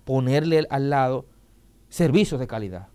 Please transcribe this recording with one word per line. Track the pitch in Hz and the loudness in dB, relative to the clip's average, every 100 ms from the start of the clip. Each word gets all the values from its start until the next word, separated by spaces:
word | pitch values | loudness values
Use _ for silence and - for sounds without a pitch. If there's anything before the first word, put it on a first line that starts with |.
ponerle | - 131 127 143 160 156 156 | -4 -2 2 2 2 2 2
al | 139 139 | -2 0
lado | 143 127 131 - _ _ _ _ _ _ | 0 0 -2 -8 _ _ _ _ _ _
servicios | - 165 156 208 131 | 0 2 4 2 -2
de | 123 | -6
calidad. | 113 101 90 101 | -8 -8 -12 -16